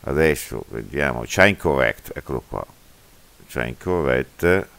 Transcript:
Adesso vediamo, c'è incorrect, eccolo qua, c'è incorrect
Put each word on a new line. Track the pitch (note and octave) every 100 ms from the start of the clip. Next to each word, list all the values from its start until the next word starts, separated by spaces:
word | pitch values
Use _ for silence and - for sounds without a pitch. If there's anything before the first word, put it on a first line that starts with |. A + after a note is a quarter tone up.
Adesso | - C#2 D#2+ D2 - A1+ G1+
vediamo, | A1+ G1+ C2+ C#2+ A#1+
c'è | A#1 - F#2+
incorrect, | - E2+ C2+ A#1+ - - -
eccolo | - B1+ -
qua, | G1+ G1+ - - - - - - _ -
c'è | C2+ A#1
incorrect | B1 - F2+ C#2+ B1+ C2+ - E2+ F#2+ -